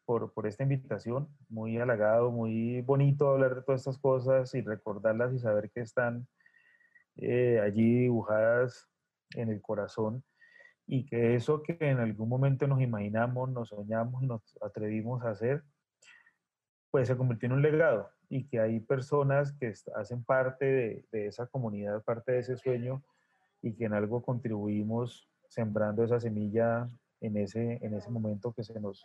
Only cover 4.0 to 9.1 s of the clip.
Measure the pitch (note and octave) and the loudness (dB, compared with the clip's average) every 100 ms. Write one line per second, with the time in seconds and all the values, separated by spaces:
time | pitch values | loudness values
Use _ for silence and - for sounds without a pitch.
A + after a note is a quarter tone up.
4 | C3+ C3 B2 C3 B2+ C3 G#2 G#2+ - G2+ | 2 4 4 2 2 -4 -4 -6 -6 -2
5 | A2 A2 B2 B2+ A#2 G#2 G#2 - A#2 - | 0 2 0 0 0 0 0 -6 -6 -2
6 | A#2+ A#2+ B2 _ _ _ _ _ _ _ | -2 -2 -10 _ _ _ _ _ _ _
7 | _ - A#2 B2 B2 A#2 G#2 G#2 A2+ B2 | _ -6 0 2 4 4 4 4 4 6
8 | B2 A#2 G#2 G#2+ A2+ A#2+ B2+ - - _ | 4 2 2 2 4 4 0 -4 -20 _
9 | _ | _